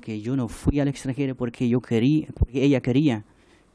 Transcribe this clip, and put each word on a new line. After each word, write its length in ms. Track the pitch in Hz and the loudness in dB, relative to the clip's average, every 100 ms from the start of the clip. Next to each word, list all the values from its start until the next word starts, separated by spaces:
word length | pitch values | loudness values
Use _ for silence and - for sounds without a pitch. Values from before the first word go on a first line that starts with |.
que 180 | - 110 | -10 -8
yo 160 | 107 135 | -4 -4
no 140 | 117 | -4
fui 320 | - - 143 | -2 0 0
al 80 | 139 | -2
extranjero 460 | 139 131 127 139 127 | -4 -6 -4 -4 -4
porque 340 | 123 117 123 | -6 -2 0
yo 100 | 120 | 0
quería, 480 | - 117 123 151 147 | 0 2 4 2 -2
porque 280 | - - 135 | -4 -4 2
ella 200 | 139 131 | 2 2
quería 420 | 127 123 151 110 - _ _ _ _ | 2 2 2 0 -4 _ _ _ _